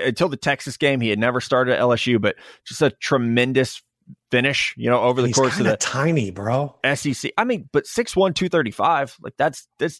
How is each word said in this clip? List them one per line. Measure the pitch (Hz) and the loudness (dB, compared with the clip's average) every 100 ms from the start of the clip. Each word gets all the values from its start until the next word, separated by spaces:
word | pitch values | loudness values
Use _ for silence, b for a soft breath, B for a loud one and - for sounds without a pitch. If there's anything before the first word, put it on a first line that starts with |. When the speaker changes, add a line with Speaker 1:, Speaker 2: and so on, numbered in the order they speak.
| 123 | 0
Speaker 1:
until | 110 175 | 0 -2
the | 139 | -2
Texas | 143 139 - - | -4 -4 -6 -2
game, | 143 135 | 0 2
he | 113 | 0
had | 104 | 2
never | 117 123 | 0 0
started | - 127 127 | 0 0 2
at | 104 | 2
L | 123 | 2
S | 117 123 | 2 2
U, | 117 | 2
but | 101 - B B | 2 -2 B B
just | - - | -16 -2
a | 147 | 0
tremendous | - - 139 120 117 123 139 226 - - _ - - _ | 0 0 0 2 2 2 2 0 -4 -20 _ -20 -20 _
finish, | 123 131 135 - - | 0 0 0 -4 -4
you | 117 | 0
know, | 120 | 2
over | 123 127 | 2 2
the | 123 | 2
Speaker 2:
He's | 127 | 2
Speaker 1:
course | 131 | 2
of | - | 2
Speaker 2:
kinda | - | 0
Speaker 1:
the | 107 | 0
Speaker 2:
tiny, | - 131 156 156 98 | -2 -2 0 0 -2
bro. | 87 104 131 143 - | -4 -2 -2 -4 -4
Speaker 1:
S | 131 139 | -2 -2
E | 147 | -2
C. | 127 - - | -4 -4 -2
I | |
mean, | 233 220 - | -2 -4 -2
but | 143 - | -2 0
six | - 233 | -2 -2
one, | 180 190 | 0 0
two | - 185 | 0 0
thirty-five, | 170 120 - 127 156 135 - | 0 0 0 0 0 -2 -8
like, | - - | -12 -2
that's, | 151 - - _ | -2 -2 -12 _
that's | 139 - | -6 -4